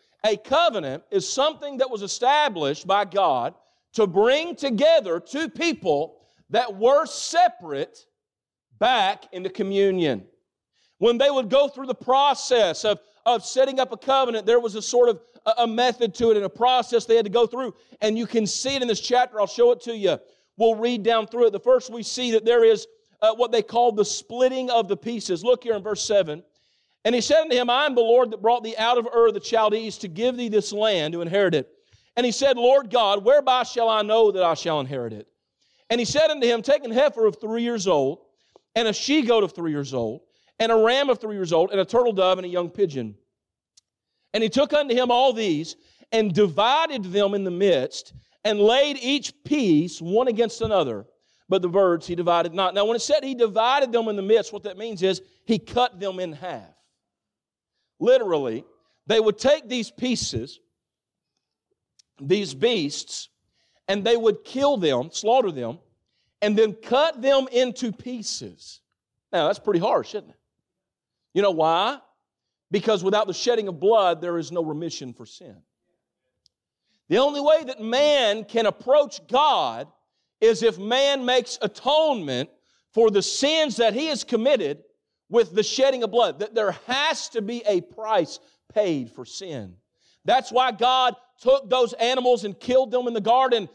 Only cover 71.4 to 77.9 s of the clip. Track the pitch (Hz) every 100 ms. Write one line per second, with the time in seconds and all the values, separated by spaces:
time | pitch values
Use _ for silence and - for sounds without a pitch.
71.4 | 202 165 160 170 220 277 _ _ _ _
72.4 | _ _ - 196 220 208 185 208 208 175
73.4 | 247 233 202 165 196 220 185 165 175 170
74.4 | 143 175 156 151 165 - 127 113 113 -
75.4 | 165 95 _ _ _ _ _ _ _ _
76.4 | _ _ _ _ _ _ - 185 285 285
77.4 | 294 311 262 262 220